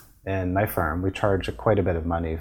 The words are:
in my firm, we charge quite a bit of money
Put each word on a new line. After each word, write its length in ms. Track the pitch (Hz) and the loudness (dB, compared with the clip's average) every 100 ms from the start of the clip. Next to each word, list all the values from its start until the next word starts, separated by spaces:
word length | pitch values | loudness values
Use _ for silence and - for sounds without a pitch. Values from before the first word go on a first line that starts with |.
| - - - | -10 -12 -4
in 260 | 95 92 | -2 0
my 120 | 90 107 | 0 0
firm, 360 | - 80 85 | 0 -2 0
we 80 | 95 | -2
charge 440 | - 107 95 - - | 0 2 2 -2 -2
quite 220 | 113 101 | 2 4
a 40 | |
bit 140 | 92 85 | 2 0
of 80 | 82 | 0
money 320 | 85 82 80 | -2 -2 -6